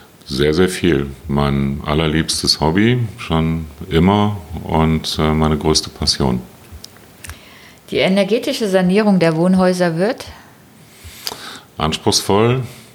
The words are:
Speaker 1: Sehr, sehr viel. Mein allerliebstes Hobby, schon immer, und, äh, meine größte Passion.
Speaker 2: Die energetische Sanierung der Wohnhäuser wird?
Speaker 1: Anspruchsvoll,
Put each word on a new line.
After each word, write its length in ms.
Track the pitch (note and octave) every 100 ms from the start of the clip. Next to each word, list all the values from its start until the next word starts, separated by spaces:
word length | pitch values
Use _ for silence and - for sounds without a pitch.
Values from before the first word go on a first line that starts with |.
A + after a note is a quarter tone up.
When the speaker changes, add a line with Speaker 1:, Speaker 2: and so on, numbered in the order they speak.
| - - -
Speaker 1:
Sehr, 260 | C2+ D2+
sehr 160 | D#2 F#3
viel. 380 | - F2+ C#2 C#2 C2+ D#2
Mein 540 | C#2+ C#2+ C#2 C#2 C#2+ D2+
allerliebstes 760 | D2+ D#2+ D#2+ D#2 - - -
Hobby, 400 | D2+ F2+ A2+ B2 A2 -
schon 480 | - D#2+ D#2+ E2 D#2 - -
immer, 480 | D#2+ F#2 G#2 G#2 G2+ - D#2+
und, 540 | - D#2+ D#2+ D#2 - -
äh, 140 | D#2
meine 240 | D#2 D#2 D2+
größte 320 | D#2 D2+ -
Passion. 520 | - - - C2+ B1 - - - - - - - - - - - - - - -
Speaker 2:
Die 60 | -
energetische 720 | D#3 G3 G3 A#3+ D4 C4 G#3+
Sanierung 520 | F#3 F3+ G3+ G#3 F#3
der 160 | E3 D#3+
Wohnhäuser 640 | F#3 F#3 F#3 F3+ F3 D#3+
wird? 280 | G3+ C#4 - - - - - - - - - - - - - - - -
Speaker 1:
Anspruchsvoll, 840 | D#2 - A2 - - G2 A#2 C3 A#2+ - -